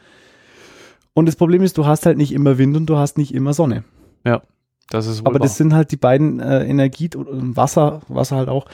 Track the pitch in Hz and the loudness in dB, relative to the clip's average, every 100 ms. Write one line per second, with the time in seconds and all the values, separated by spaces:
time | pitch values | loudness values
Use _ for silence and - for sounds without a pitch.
0 | _ _ _ _ _ _ - - - _ | _ _ _ _ _ _ -20 -20 -20 _
1 | _ - 165 151 170 180 190 160 147 151 | _ 0 0 2 2 4 2 0 0 2
2 | 170 160 143 135 139 131 135 151 160 151 | 2 2 0 2 2 4 2 2 0 0
3 | 143 - 143 131 139 147 151 113 - _ | 0 -2 -4 -2 -2 0 0 -2 -8 _
4 | _ _ 123 117 - _ _ _ _ 110 | _ _ -2 -2 -4 _ _ _ _ -6
5 | 110 110 113 135 139 - 160 156 156 147 | -4 -4 -2 0 0 0 2 2 0 0
6 | 127 135 151 123 123 135 - 139 135 131 | 2 2 2 -2 -2 -2 0 0 0 -2
7 | 165 139 139 135 127 117 131 - 147 151 | -8 -8 -10 -8 -6 -2 0 2 0 -2
8 | - 131 127 135 131 131 - | -8 -6 -4 -4 -4 -6 -8